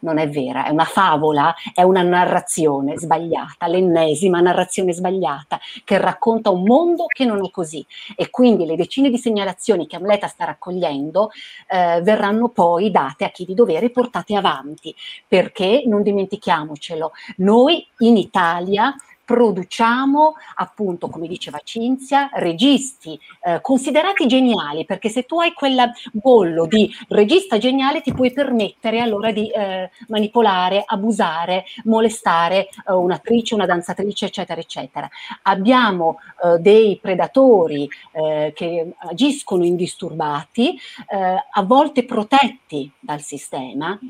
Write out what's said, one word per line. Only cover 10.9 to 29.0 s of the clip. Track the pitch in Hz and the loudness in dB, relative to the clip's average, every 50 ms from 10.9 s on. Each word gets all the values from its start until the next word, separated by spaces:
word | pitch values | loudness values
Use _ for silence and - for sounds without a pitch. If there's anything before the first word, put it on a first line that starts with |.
| 143 139 139 156 156 180 214 214 - - - - - - - _ | -4 -4 -8 -4 0 -2 -2 -2 -4 -14 -20 -20 -20 -20 -10 _
eh, | 190 185 180 170 170 170 170 | 0 0 2 2 2 2 2
verranno | 185 214 208 208 202 208 220 233 233 | 2 2 2 2 0 0 0 0 -2
poi | - - 180 170 170 170 196 220 | 0 2 2 2 2 2 0 2
date | - 185 143 135 139 _ 202 | 2 0 0 0 -4 _ -8
a | 180 | -8
chi | - - 180 | -6 -10 -10
di | 175 190 | -10 2
dovere | 190 240 196 165 156 214 | 2 2 2 2 -2 -2
e | 240 | -2
portate | 240 254 240 247 - - 180 _ 208 | 0 -2 -4 -2 -4 -8 -6 _ -4
avanti, | 202 185 185 156 135 131 143 151 160 _ 160 - _ - - - - _ _ | 0 0 0 -2 -4 -8 -14 -16 -14 _ -18 -18 _ -18 -20 -20 -20 _ _
perché | - 185 180 - _ - 190 185 214 277 285 | 0 0 0 0 _ -4 0 2 2 2 2
non | 247 208 208 208 | 2 0 2 0
dimentichiamocelo, | 208 202 202 190 190 208 190 - - 180 160 151 156 151 147 - - 170 160 156 160 - - - - 226 | 0 0 -2 -2 -4 -6 -10 -2 -2 -2 -2 -2 -8 -12 -14 -12 -12 -8 -8 -8 -8 -10 -12 -20 -20 -8
noi | - 185 196 208 233 247 285 339 311 - _ _ _ | -2 2 4 6 6 6 4 2 0 -2 _ _ _
in | 233 226 240 | 4 4 4
Italia | 214 175 - _ 196 180 170 170 175 175 185 202 202 220 262 277 277 - _ - _ _ | 4 2 0 _ 0 0 0 0 -2 -4 -4 -2 0 0 0 -2 -6 -16 _ -20 _ _
produciamo, | - 233 247 240 220 196 175 180 - - - 233 226 233 254 269 277 277 294 311 311 311 311 - - - | -2 2 2 2 2 2 -2 -6 -10 -4 0 0 2 2 2 0 0 2 4 4 2 2 -2 -18 -20 -8
appunto, | - 190 - _ _ 220 196 175 175 - 160 | -8 -8 -8 _ _ -4 -4 -4 -6 -8 -10
come | 135 160 165 | -10 -10 -10
diceva | 165 180 - - 165 139 147 - | -10 -10 -12 -12 -12 -14 -14 -14
Cinzia, | - - 226 226 240 262 262 269 - 277 277 285 277 - | -12 -10 -6 -2 -2 -2 -4 -4 -2 0 0 0 0 -4
registi, | 196 170 175 165 165 208 277 285 226 - - - _ _ 160 156 - _ - - _ | -4 -2 -2 -2 2 4 4 4 4 0 -4 -14 _ _ -18 -18 -18 _ -20 -20 _
eh, | - 175 170 165 | -4 -4 -4 -2
considerati | - - 269 254 262 311 262 302 320 381 392 392 339 | 0 0 0 0 0 0 0 0 0 0 0 0 0
geniali, | 247 233 262 262 247 226 190 160 147 147 156 165 | 2 2 4 4 2 2 0 -2 -6 -6 -8 -6
perché | _ 196 190 - 226 | _ -8 -6 -6 -6
se | 220 254 247 | -4 -4 -6
tu | _ 330 330 | _ -2 0
hai | 339 339 339 | 0 0 -2
quel | - - 269 262 254 247 233 240 - - - _ | -2 -2 -2 2 2 2 0 0 -8 -18 -12 _
bollo | 214 - 262 254 226 190 170 165 165 165 | -2 2 6 6 6 6 4 0 0 -2
di | 160 180 220 208 214 - - - _ | 2 4 2 2 2 0 -8 -12 _
regista | 196 214 208 208 285 370 381 - - | 2 2 4 4 4 2 2 2 -2
geniale | 214 208 254 254 269 269 269 285 320 311 | 0 0 0 0 2 0 0 -2 -2 -4
ti | 262 - | -4 -2
puoi | - 254 254 247 | 0 0 0 0
permettere | 262 285 262 254 226 208 185 - _ _ 226 220 226 | 0 -2 0 0 -2 -2 -2 -6 _ _ -4 -2 -2